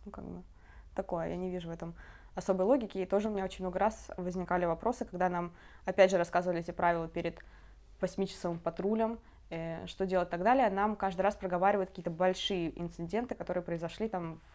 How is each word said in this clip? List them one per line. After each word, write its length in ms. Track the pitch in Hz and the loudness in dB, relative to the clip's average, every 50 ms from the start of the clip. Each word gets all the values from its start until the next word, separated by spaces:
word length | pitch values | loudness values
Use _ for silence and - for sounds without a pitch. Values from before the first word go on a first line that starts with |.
| - | -18
Ну, 60 | 202 | -14
как 140 | - 196 190 | -14 -12 -12
бы, 160 | 185 175 180 180 - - - - - - - - - - | -10 -12 -12 -14 -16 -20 -20 -20 -20 -20 -20 -20 -12 -8
такое, 340 | - 190 - 180 170 165 165 | -8 -4 -4 -2 -4 -2 -2
я 80 | 170 175 | -4 -4
не 120 | 185 185 | -4 -4
вижу 200 | 180 180 170 165 | -4 -6 -6 -6
в 20 | |
этом 220 | 165 165 170 170 170 - - - - - - - - | -8 -8 -8 -10 -10 -14 -18 -20 -20 -20 -20 -12 -10
особой 300 | 190 - - 190 185 185 | -8 0 2 2 4 6
логики. 320 | 208 269 277 226 196 - 190 | 4 4 4 4 -2 -4 -4
И 80 | 185 | -2
тоже 240 | 185 190 202 208 220 | 2 2 2 2 2
у 20 | |
меня 140 | 214 196 190 | -2 -2 -4
очень 180 | 190 - - 185 | -4 -6 -6 -6
много 160 | 185 180 190 | -4 0 2
раз 320 | 196 220 214 - - - - - | 2 0 0 -2 -12 -12 -10 -6
возникали 480 | 180 180 175 185 180 - 180 180 180 | -4 -4 -2 -4 -2 0 2 2 2
вопросы, 400 | 170 165 165 - 226 240 - 233 | 2 0 2 0 0 0 0 -4
когда 240 | - - 175 185 180 | -6 -2 0 0 2
нам, 240 | 180 175 175 170 - - - - - - - | 2 0 -4 -4 -8 -14 -20 -20 -20 -10 -4
опять 260 | 190 185 - 190 185 | -2 8 8 8 8
же, 60 | 190 175 | 8 4
рассказывали 420 | 170 170 - 175 175 180 175 170 | 2 4 2 0 2 2 0 -2
эти 120 | 170 - | -2 -6
правила 360 | 165 - 180 170 170 165 165 160 | -2 2 2 4 4 2 0 -4
перед 320 | - 175 165 165 - - - - - - - - - - - - - - | -4 -4 -4 -4 -4 -6 -16 -20 -20 -20 -20 -20 -20 -20 -20 -20 -8 -4
восьмичасовым 580 | - 180 - - 196 190 - - - 175 170 170 | -4 -2 0 0 -2 -2 -4 -4 -4 -4 -4 -2
патрулем, 580 | - 170 165 - 180 202 220 220 226 220 233 226 - - - - - - | -4 -6 -4 -2 0 0 2 2 2 0 0 -4 -10 -20 -20 -20 -16 -10
э, 380 | 165 165 165 165 165 - - 175 | -8 -6 -6 -6 -6 -6 -8 -10
что 180 | - - 190 | -6 -4 -2
делать 220 | 185 185 180 175 180 | 2 2 2 2 0
и 40 | |
так 120 | 175 170 180 | -2 0 4
далее. 260 | 220 254 269 247 208 | 4 6 6 4 4
Нам 260 | 190 196 202 214 214 | 4 2 0 0 0
каждый 260 | - 196 196 180 180 | 0 -2 -4 0 2
раз 140 | 185 202 208 | 2 2 2
проговаривают 540 | - 196 185 175 175 185 202 208 202 190 185 | 0 -4 -2 0 4 4 4 4 4 0 -2
какие-то 220 | - - 170 175 | -4 -8 -6 -6
большие 640 | 165 160 185 185 190 - - - 202 180 170 156 - - | -2 2 2 2 2 2 -2 -2 0 0 -2 -2 -4 -4
инциденты, 540 | 175 170 - - 170 170 185 220 247 247 233 | -8 -8 -6 -8 -8 -2 -2 -2 -2 -2 -6
которые 300 | - 175 - 175 180 170 | -8 -4 -4 -2 -4 -2
произошли 440 | - 170 165 170 165 - - 214 220 | -4 -4 -4 -4 -6 -4 -4 -4 -4
там 300 | 190 180 170 165 160 160 - - - | -2 -4 -4 -4 -8 -10 -14 -20 -16